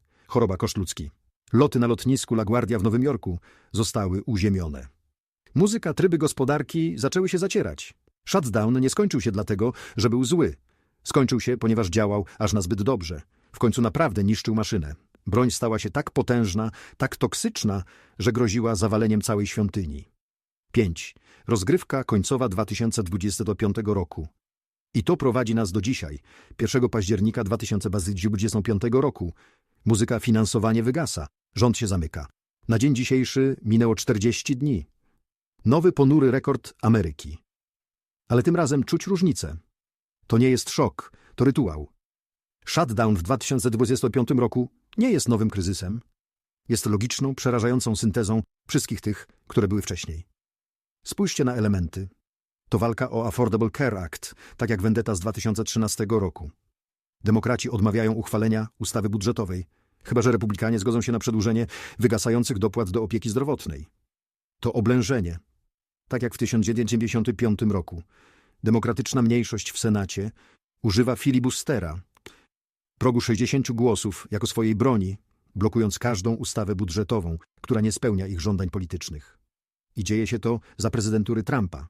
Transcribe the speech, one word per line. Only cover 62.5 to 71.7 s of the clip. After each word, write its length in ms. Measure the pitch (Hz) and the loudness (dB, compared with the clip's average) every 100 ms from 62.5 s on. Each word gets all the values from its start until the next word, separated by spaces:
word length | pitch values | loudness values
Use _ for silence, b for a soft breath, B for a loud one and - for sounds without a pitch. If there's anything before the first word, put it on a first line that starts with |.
| 104 | 0
dopłat 300 | 104 117 101 | 0 0 -2
do 140 | 92 | -2
opieki 260 | 107 110 110 | -2 -2 -2
zdrowotnej. 580 | 107 139 135 - 73 78 _ _ _ _ _ _ _ | -2 -2 -4 -6 -10 -14 _ _ _ _ _ _ _
To 140 | 120 | -4
oblężenie, 640 | 117 107 123 107 131 85 82 - _ _ _ _ _ _ | 0 2 2 2 0 -2 -6 -12 _ _ _ _ _ _
tak 140 | 127 | -4
jak 140 | 117 - | -4 -4
w 20 | |
tysiąc 280 | 117 117 101 | 0 2 2
dziewięćset 240 | 117 113 | 0 0
dziewięćdziesiątym 460 | 117 113 120 110 101 | 0 0 0 0 0
piątym 360 | 117 101 110 | 0 2 0
roku. 320 | 98 87 85 - b b b b b | 0 -4 -12 -16 b b b b b
Demokratyczna 580 | 110 113 117 113 110 131 | 0 2 2 -2 -2 2
mniejszość 500 | 117 120 113 107 - | 2 2 0 -4 -8
w 80 | - | -4
Senacie 520 | 120 104 98 - 104 b b b _ _ | 0 0 -2 -6 -8 b b b _ _
używa 340 | 117 95 123 120 | 2 4 2 2
filibustera, 880 | 143 127 123 - - | 2 2 0 -2 -4